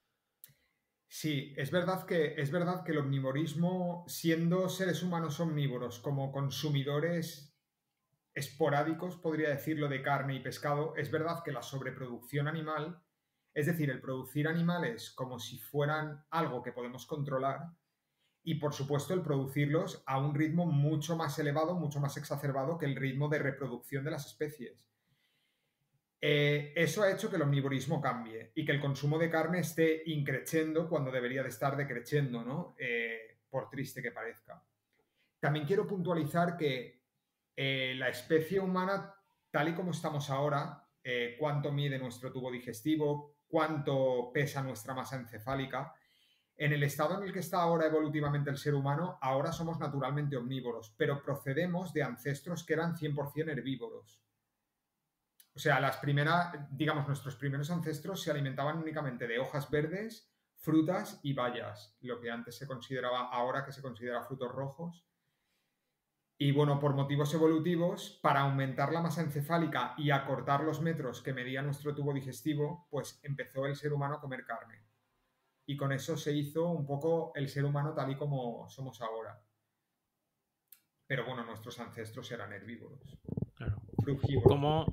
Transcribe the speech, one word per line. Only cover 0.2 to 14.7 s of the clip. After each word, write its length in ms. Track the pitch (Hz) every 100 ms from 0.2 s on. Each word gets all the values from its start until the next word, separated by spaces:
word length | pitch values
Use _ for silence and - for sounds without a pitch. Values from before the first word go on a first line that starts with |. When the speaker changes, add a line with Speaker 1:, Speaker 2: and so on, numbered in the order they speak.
| _ _ - _ _ _ _ _ _
Speaker 1:
Sí, 460 | - 156 143 - -
es 160 | 143
verdad 340 | 180 175 185 -
que, 280 | 180 143 -
es 100 | 139
verdad 320 | 175 170 180
que 80 | -
el 60 | 151
omnivorismo, 1080 | 135 139 135 139 160 165 175 185 175 175 -
siendo 600 | - 165 160 165 185 185
seres 320 | - 185 156
humanos 360 | 180 170 160 147
omnívoros 600 | 165 151 135 120 120 107
como 320 | 151 139 135
consumidores 1200 | 139 139 - 156 143 135 147 165 170 165 - - _ _ _ _ _ _ _ _
esporádicos, 840 | - 135 - 156 143 156 165 180 175
podría 320 | 165 156 156
decirlo, 380 | 135 - 151 143
de 140 | 135
carne 340 | 143 139 135 131
y 40 |
pescado, 540 | 131 - 147 147 160 -
es 140 | 143
verdad 300 | 156 160 165 -
que 80 |
la 80 | 123
sobreproducción 840 | - 135 131 127 127 120 - 143 143
animal, 540 | 160 156 156 156 175 _ _ _ _ _
es 140 | 156 151
decir, 220 | 170 147
el 120 | 127
producir 460 | 127 131 123 147 151
animales 640 | 170 170